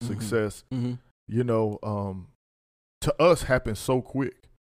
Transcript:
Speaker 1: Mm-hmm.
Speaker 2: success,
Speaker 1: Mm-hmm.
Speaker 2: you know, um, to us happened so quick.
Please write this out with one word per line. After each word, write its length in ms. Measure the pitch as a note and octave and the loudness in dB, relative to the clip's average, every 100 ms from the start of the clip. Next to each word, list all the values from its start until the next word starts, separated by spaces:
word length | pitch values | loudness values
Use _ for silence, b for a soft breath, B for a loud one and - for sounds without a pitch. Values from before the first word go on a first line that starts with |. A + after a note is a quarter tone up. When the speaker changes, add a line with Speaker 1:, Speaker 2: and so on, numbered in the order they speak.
Speaker 1:
Mm-hmm. 100 | A#2+ | -6
Speaker 2:
success, 500 | G#2+ G#2+ A2+ G#2 - - | -4 -2 0 0 -4 -8
Speaker 1:
Mm-hmm. 200 | B2+ B2 B2 _ _ - | -4 -4 -6 _ _ -4
Speaker 2:
you 160 | A2 | -2
know, 360 | A#2+ A2+ A2 G#2 | 2 2 0 -2
um, 440 | G#2+ G#2 G2+ F#2+ F2+ _ _ _ _ _ _ - | -4 -4 -4 -8 -12 _ _ _ _ _ _ -6
to 140 | D3+ - | -2 4
us 220 | E3+ D#3+ | 6 6
happened 340 | - B2+ A#2 G2+ | 4 0 0 -6
so 240 | - C3 | 0 -2
quick. 460 | - C3 C3+ - _ _ _ | 0 -4 -4 -6 _ _ _